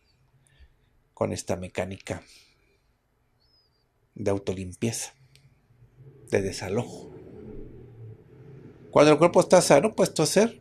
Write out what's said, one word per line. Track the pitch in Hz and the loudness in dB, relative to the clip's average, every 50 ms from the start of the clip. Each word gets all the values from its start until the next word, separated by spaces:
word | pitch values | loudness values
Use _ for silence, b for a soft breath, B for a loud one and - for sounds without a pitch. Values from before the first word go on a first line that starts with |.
| _ _ _ _ _ _ _ _ _ _ _ _ - _ _ _ _ _ _ _ _ _ _ | _ _ _ _ _ _ _ _ _ _ _ _ -20 _ _ _ _ _ _ _ _ _ _
con | - 110 104 | -6 -6 -6
esta | 101 98 - - 98 | -6 -10 -8 -8 -8
mecánica | 90 90 92 - - 92 92 98 - - - 98 90 - b b b b b b b b b b b _ _ _ _ _ _ _ _ _ _ _ _ _ _ _ _ _ _ _ _ _ _ _ _ _ _ _ | -8 -8 -12 -10 -10 -10 -10 -12 -16 -12 -12 -12 -12 -14 b b b b b b b b b b b _ _ _ _ _ _ _ _ _ _ _ _ _ _ _ _ _ _ _ _ _ _ _ _ _ _ _
de | - - 98 | -8 -6 -4
autolimpieza, | 101 98 98 - 95 92 95 90 90 - 117 117 113 - - - - _ _ _ _ _ _ _ _ _ _ _ _ _ _ _ _ _ - - - - - - | -4 -4 -6 -8 -10 -8 -12 -14 -12 -8 -8 -6 -6 -8 -12 -14 -16 _ _ _ _ _ _ _ _ _ _ _ _ _ _ _ _ _ -20 -20 -20 -20 -10 -6
de | - 101 | -4 -4
desalojo. | 95 95 - - 107 92 98 120 - - - - - - - - - - - - - - - - - - - - - - - - - - - - _ _ - - - - - - - - - - - - | -4 -6 -8 -10 -10 -8 -8 -8 -8 -10 -16 -20 -20 -20 -20 -20 -20 -20 -20 -20 -20 -18 -18 -18 -18 -18 -20 -20 -20 -20 -20 -20 -20 -20 -20 -20 _ _ -20 -20 -20 -20 -20 -20 -20 -20 -20 -20 -20 -2
Cuando | - - 147 151 | 2 4 6 6
el | 151 147 | 6 6
cuerpo | 170 175 - 190 | 4 4 4 2
está | 170 - 196 180 | 4 6 4 4
sano, | 170 - 160 135 180 220 - | 6 6 4 4 4 2 0
pues | - 190 - | -2 -2 -2
toser | - - 156 151 - 185 220 233 - - | 0 -2 -2 0 2 2 2 2 -2 -10